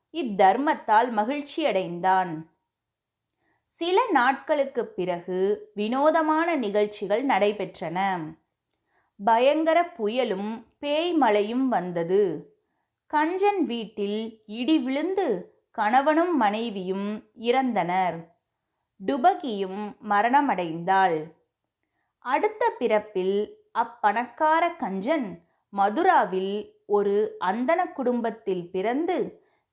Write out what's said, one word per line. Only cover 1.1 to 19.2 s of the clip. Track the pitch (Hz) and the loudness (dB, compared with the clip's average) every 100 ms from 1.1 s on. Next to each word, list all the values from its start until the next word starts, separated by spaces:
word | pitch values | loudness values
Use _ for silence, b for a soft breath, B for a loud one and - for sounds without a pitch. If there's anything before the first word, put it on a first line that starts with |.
மகிழ்ச்சியடைந்தான். | 220 220 294 285 - 285 190 170 170 185 185 180 160 160 _ _ _ _ _ _ _ _ _ _ _ _ | 0 -2 -2 -6 -4 -2 -2 -4 -2 0 2 0 -6 -12 _ _ _ _ _ _ _ _ _ _ _ _
சில | - 339 381 480 | -8 -2 0 2
நாட்களுக்குப் | 294 240 269 - 311 269 247 214 - | 2 2 0 -2 -2 -2 -4 -6 -4
பிறகு | 180 175 175 185 190 208 - | -4 -4 -4 -2 0 -2 -6
வினோதமான | 202 214 262 302 320 311 311 339 311 | -6 -4 2 2 2 2 0 0 0
நிகழ்ச்சிகள் | 208 202 208 - 190 214 277 | 0 0 -2 -2 -2 -2 0
நடைபெற்றன. | 202 208 214 180 - 165 175 196 185 156 160 _ _ _ _ _ _ _ - | 2 2 0 -6 -8 -8 -4 -2 -4 -8 -14 _ _ _ _ _ _ _ -6
பயங்கர | 202 226 262 302 320 330 339 - | 0 4 4 4 4 2 2 -2
புயலும் | 208 247 240 190 208 220 - _ | -4 0 0 -2 -4 -8 -12 _
பேய் | 294 302 349 | -2 0 0
மழையும் | 330 240 208 208 240 262 | 2 4 4 2 0 0
வந்தது. | 208 180 170 165 190 196 156 - _ _ _ _ _ _ | 0 -2 -4 0 2 2 -2 -10 _ _ _ _ _ _
கஞ்சன் | 302 311 370 403 403 240 | -2 0 0 0 2 0
வீட்டில் | 233 220 - 202 214 226 - - | -4 -8 -6 -4 -4 -6 -12 -14
இடி | 214 247 311 | -6 0 0
விழுந்து | 247 269 339 381 339 180 - _ _ | 0 -2 -2 -2 0 -2 -6 _ _
கணவனும் | - 208 254 277 311 359 311 | -4 2 2 4 2 2 2
மனைவியும் | 208 214 233 196 185 190 202 214 - - | 2 0 -4 -6 -4 -4 -4 -6 -12 -8
இறந்தனர். | 226 254 262 202 170 185 185 165 165 _ _ _ _ _ _ - 196 | 0 0 2 0 0 0 0 -2 -10 _ _ _ _ _ _ -12 -4
டுபகியும் | 269 | 2